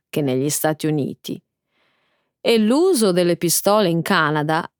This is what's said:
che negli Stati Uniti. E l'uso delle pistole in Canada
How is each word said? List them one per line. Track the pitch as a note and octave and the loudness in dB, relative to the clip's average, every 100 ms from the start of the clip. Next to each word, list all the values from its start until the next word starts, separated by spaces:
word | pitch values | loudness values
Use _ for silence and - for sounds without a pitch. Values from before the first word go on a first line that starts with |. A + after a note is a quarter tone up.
| _ | _
che | D#3 | -4
negli | C#3+ B2+ C#3+ | -2 -2 -2
Stati | - D#3 D#3 D#3 | -2 -2 -2 -2
Uniti. | D3+ C3 - - - - _ _ _ _ _ _ _ _ _ | -2 -4 -8 -12 -14 -16 _ _ _ _ _ _ _ _ _
E | - A#3 | 0 2
l'uso | G#3+ C4+ F#4 D4+ G#3+ | 2 2 2 2 2
delle | F3+ F3 E3+ | 2 0 0
pistole | E3+ - G3 G#3+ F#3+ | -2 0 2 2 2
in | E3 | 0
Canada | D#3 F#3 D3+ D3+ D3+ D#3 - - | 0 0 2 0 -2 -2 -4 -14